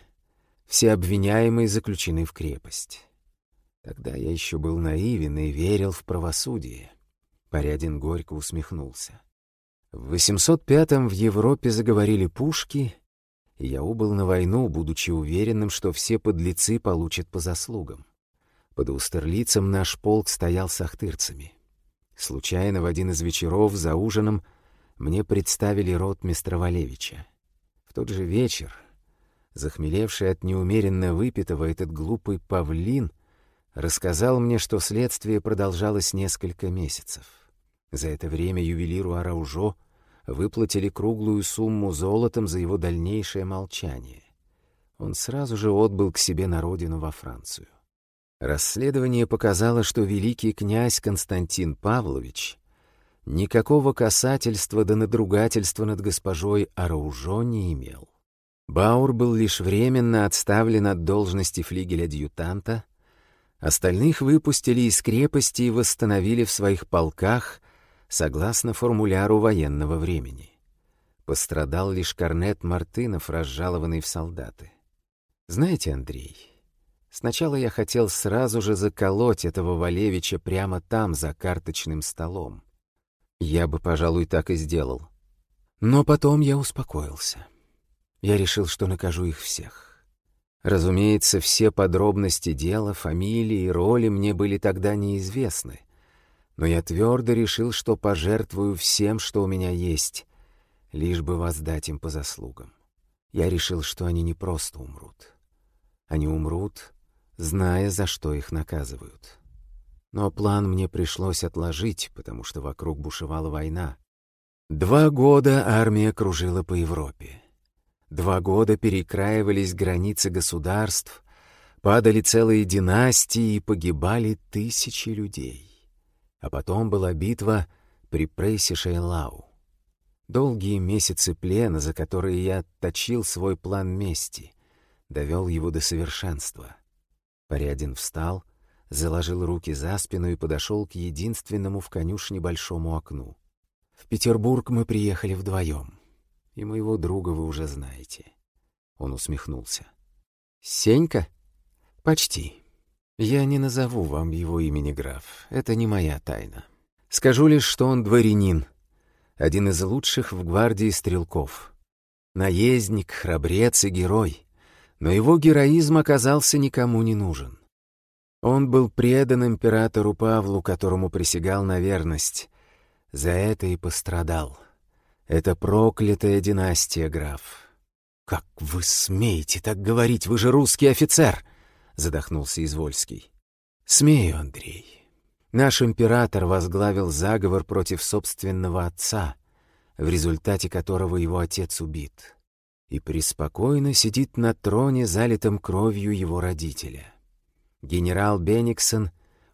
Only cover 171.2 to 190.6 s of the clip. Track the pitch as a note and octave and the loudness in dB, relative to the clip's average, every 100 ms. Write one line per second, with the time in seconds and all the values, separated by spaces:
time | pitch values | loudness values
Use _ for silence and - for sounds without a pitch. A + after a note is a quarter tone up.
171.2 | F2 F2+ F2+ G2 G2 F#2 F#2 F#2 D#2+ D2+ | -2 0 0 0 0 0 0 0 0 -2
172.2 | - - - _ _ _ _ _ _ C#2 | -4 -6 -12 _ _ _ _ _ _ -4
173.2 | E2+ F2 G#2 G#2+ F#2 F2 F2 - - F2 | -2 0 0 0 -2 -2 -4 -6 -4 -2
174.2 | D#2+ E2 D2+ - - _ _ _ _ _ | -2 -2 -4 -10 -20 _ _ _ _ _
175.2 | - D#2+ - - - G#2 A2+ - G#2+ G2+ | -2 0 2 0 2 4 4 4 2 2
176.2 | G#2 G2+ G2 G2 F#2 F2 - E2+ D#2+ D#2 | 4 2 2 2 2 0 0 -2 -2 -4
177.2 | D2+ C#2 - - - _ _ _ _ _ | -6 -8 -14 -20 -20 _ _ _ _ _
178.2 | - - - - D2 F2 - - - F#2+ | -6 -6 -6 -10 -6 -2 0 0 0 0
179.2 | A#2 E2+ D2+ F#2+ - G2+ G2+ A2+ A#2+ A#2 | 2 0 0 -2 -2 -2 2 4 4 2
180.2 | - A2+ A#2+ C3+ C#3 - C#3 B2+ D3+ - | 2 2 6 6 4 6 6 6 6 6
181.2 | C3+ - - _ _ _ _ - D#2+ D2 | 6 4 -4 _ _ _ _ -4 -2 -2
182.2 | - D#2 C#2+ - D#2 D2+ D2+ - - G#1+ | -2 -4 -4 -4 -2 -2 -4 -4 -6 -10
183.2 | - _ _ _ _ _ - - D3 D3 | -18 _ _ _ _ _ 0 6 8 8
184.2 | F2+ D2+ D2 - - - - - _ _ | 6 0 -4 -10 -16 -16 -20 -20 _ _
185.2 | _ _ _ A#2 C3+ - A#2+ A2+ A2+ A#2+ | _ _ _ 2 4 4 2 4 4 6
186.2 | A#2 G2+ F2+ F#2 F2 F#2+ G#2 F#2+ F2+ D2+ | 4 0 2 2 0 0 2 2 0 0
187.2 | F#2+ A2 F#2 F#2 - F#2+ F2+ F2+ - G#2 | 0 2 2 0 0 -2 -2 -4 -2 -4
188.2 | - - F#2+ F#2 F#2 F2+ F2 - - A2 | -4 -6 -4 -2 -2 -2 -4 -4 -4 -2
189.2 | D#2 - _ _ _ _ _ - D#2 E2+ | -4 -6 _ _ _ _ _ -4 0 2
190.2 | E2 D#2+ - G2 | 2 0 0 -2